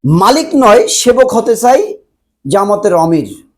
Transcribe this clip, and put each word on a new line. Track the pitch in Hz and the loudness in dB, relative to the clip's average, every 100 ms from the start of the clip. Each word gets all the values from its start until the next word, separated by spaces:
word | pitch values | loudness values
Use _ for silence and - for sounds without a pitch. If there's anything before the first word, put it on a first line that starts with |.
মালিক | 135 165 196 285 320 294 | 0 0 2 0 -2 0
নয়, | 247 220 220 | 2 2 0
সেবক | - 247 240 262 | -2 0 2 2
হতে | 226 226 233 | 0 -2 0
চাই | 247 269 427 - _ _ _ _ 135 | 2 2 0 -10 _ _ _ _ -4
জামাতের | 196 202 202 202 | -2 -2 -2 -2
অমির। | 175 165 165 - - _ | 0 0 -2 -4 -14 _